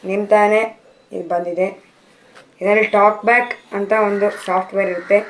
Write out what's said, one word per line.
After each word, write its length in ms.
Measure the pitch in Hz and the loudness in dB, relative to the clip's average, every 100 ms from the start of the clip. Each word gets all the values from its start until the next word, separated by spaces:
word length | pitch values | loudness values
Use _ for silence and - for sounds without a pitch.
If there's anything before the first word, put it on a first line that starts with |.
ನಿಮ್ 220 | 185 196 208 | -4 -4 2
ತಾನೇ 340 | 214 208 214 226 - _ _ _ | 4 4 2 -2 -10 _ _ _
ಇದು 160 | 190 170 | -12 -4
ಬಂದಿದೆ. 400 | 175 175 175 190 - _ _ _ _ _ - _ _ | -4 -4 -4 -4 -6 _ _ _ _ _ -20 _ _
ಇದರಲ್ಲಿ 300 | 190 208 214 | 0 2 2
ಟಾಕ್ 340 | 208 208 214 214 | 4 4 4 2
ಬ್ಯಾಕ್ 280 | 240 240 - _ 202 | 2 0 -10 _ -6
ಅಂತ 160 | 196 220 208 | -2 0 0
ಒಂದು 200 | 202 202 - - | 0 -2 -2 -4
ಸಾಫ್ಟ್‌ವೇರ್ 440 | 185 185 190 190 | -4 -2 -4 -4
ಇರುತ್ತೆ 300 | 175 175 202 208 | -4 0 0 0